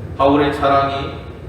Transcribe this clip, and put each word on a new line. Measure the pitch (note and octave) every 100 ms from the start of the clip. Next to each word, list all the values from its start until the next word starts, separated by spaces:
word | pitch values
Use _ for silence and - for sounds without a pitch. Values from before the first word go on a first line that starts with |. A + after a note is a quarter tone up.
| - -
바울의 | C#3 D3 C#3+
자랑이 | - C#3 C#3 C3+ C#3 C3+ - - -